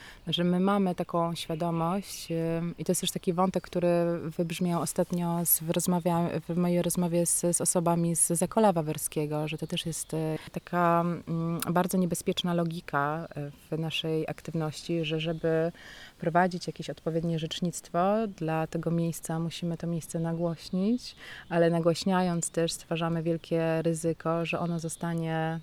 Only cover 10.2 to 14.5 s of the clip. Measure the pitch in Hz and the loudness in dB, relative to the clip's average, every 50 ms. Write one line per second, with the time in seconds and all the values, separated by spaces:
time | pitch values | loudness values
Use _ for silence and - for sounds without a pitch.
10.2 | 160 156 156 156 - - - 170 - - - 175 175 170 170 170 170 175 170 151 | -2 -2 -2 -4 -6 -8 -8 -8 -6 -2 0 2 4 4 4 4 2 2 -2 -4
11.2 | - - 165 165 165 170 170 160 - - 170 175 180 180 - 185 185 170 175 - | -4 -4 -2 -2 0 0 -2 -2 -2 0 2 2 2 2 2 2 2 0 0 -2
12.2 | - 196 180 - - 180 170 175 170 165 165 175 - - - 143 143 147 151 165 | -2 -4 -2 -2 -2 0 0 0 0 -2 -4 -8 -8 -4 -2 0 0 0 -2 -4
13.2 | 165 - - 151 143 143 139 - - - 160 156 160 160 - - - 160 160 156 | -6 -8 -8 -8 -8 -10 -10 -14 -10 -6 -4 -4 -4 -2 -4 -2 -2 -2 -2 -2
14.2 | 156 - 151 - - - | -2 -4 -6 -8 -8 -6